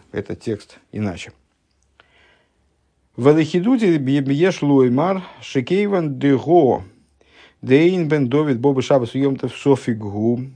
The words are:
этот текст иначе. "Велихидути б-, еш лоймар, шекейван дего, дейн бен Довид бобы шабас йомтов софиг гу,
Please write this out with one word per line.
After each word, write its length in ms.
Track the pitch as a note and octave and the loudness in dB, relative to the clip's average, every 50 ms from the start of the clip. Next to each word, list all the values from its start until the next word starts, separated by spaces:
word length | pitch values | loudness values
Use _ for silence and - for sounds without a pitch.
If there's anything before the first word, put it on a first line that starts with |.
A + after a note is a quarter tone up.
| _ _ | _ _
этот 280 | - G#2+ G2+ - G#2+ - | -12 -12 -10 -10 -14 -12
текст 400 | - A#2 G#2+ F#2+ - _ - _ _ _ | -8 -8 -8 -8 -10 _ -20 _ _ _
иначе. 420 | - G2 G#2+ G2+ E2+ - - - - _ _ _ _ _ _ _ _ _ _ _ _ _ _ _ _ _ _ _ _ _ _ _ _ _ _ _ _ _ _ _ _ _ _ _ _ - | -10 -8 -6 -6 -6 -10 -14 -18 -20 _ _ _ _ _ _ _ _ _ _ _ _ _ _ _ _ _ _ _ _ _ _ _ _ _ _ _ _ _ _ _ _ _ _ _ _ 0
"Велихидути 800 | A#2+ C#3 D3+ D#3+ D#3 D#3 - F3+ F3 A#3+ C4 A#3+ A3+ F#3 E3 D#3 | 2 4 4 4 2 0 -2 -2 0 0 0 2 2 2 0 0
б-, 360 | C3 C3 C#3 D3 C3+ C3+ C#3 | 0 0 -2 -2 0 -2 0
еш 280 | C#3+ F3 F#3+ E3+ - | 0 0 0 0 -2
лоймар, 600 | D3 C#3+ C#3+ C3+ C3 B2 A#2+ C3+ D#3 F#3 G3 F#3+ F3+ - - - | 0 2 4 4 4 4 2 0 0 0 -2 -4 -6 -12 -18 -20
шекейван 760 | - - - C3+ B2 - F3 G3 G#3 G3+ G3 F3+ E3 D3+ C#3 B2+ | -20 -6 -4 -4 -2 0 -2 -2 0 0 -2 -2 -2 -4 -6 -2
дего, 680 | C#3 C#3+ C#3 A#2+ G2+ C#3+ E3+ F3 D3+ A#2+ F#2+ - F#2+ - _ _ _ _ _ _ _ _ _ _ - _ _ _ | 0 2 2 2 2 2 4 4 4 4 0 -2 -4 -12 _ _ _ _ _ _ _ _ _ _ -20 _ _ _
дейн 460 | - A#2 C3 D3 D#3+ F3 F#3 F3+ E3 D3 | 0 2 4 4 4 4 2 2 0 0
бен 200 | D#3 D3+ C3+ A#2 | 0 0 0 0
Довид 320 | C3 D3 D#3 D3 C3 A2+ | 0 0 0 0 -2 0
бобы 220 | B2 C#3+ C#3 C3 | 0 0 0 0
шабас 320 | A#2+ - D3 C3+ A#2+ A2+ - | 0 0 0 0 0 -2 -4
йомтов 420 | C3+ C#3 C#3 C3+ B2 - B2 - | -2 -2 -2 -2 -4 -6 -10 -10
софиг 420 | - - C#3+ C#3 A#2+ - - A#2 G#2+ | -4 0 2 2 2 0 -4 -6 -6
гу, 440 | G#2+ G2+ G2+ G#2 A2 A#2 A#2+ B2 B2+ C3+ - | -6 -10 -6 -2 -2 -2 -2 -2 -6 -10 -14